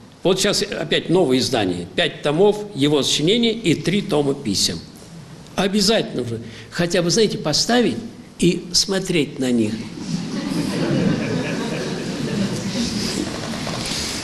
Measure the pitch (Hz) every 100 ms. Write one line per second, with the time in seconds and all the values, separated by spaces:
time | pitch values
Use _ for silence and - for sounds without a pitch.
0 | - - 170 190 202 175 202 - 156 160
1 | - 170 147 131 110 120 95 87 85 -
2 | 160 - 147 151 202 208 - 139 143 147
3 | 123 - 156 240 233 214 170 143 - 196
4 | - 151 139 139 107 95 - 82 - -
5 | - - - - - - 196 208 190 214
6 | - 131 117 113 - - - - 175 185
7 | 175 220 208 165 - - - 240 208 113
8 | - - - - 175 - - - - 190
9 | 190 170 131 - 127 120 104 - - -
10 | - - - - - - - - - -
11 | - - - - - - - - - -
12 | - - - 208 196 - 196 240 233 -
13 | - - - - - - - - - -
14 | - -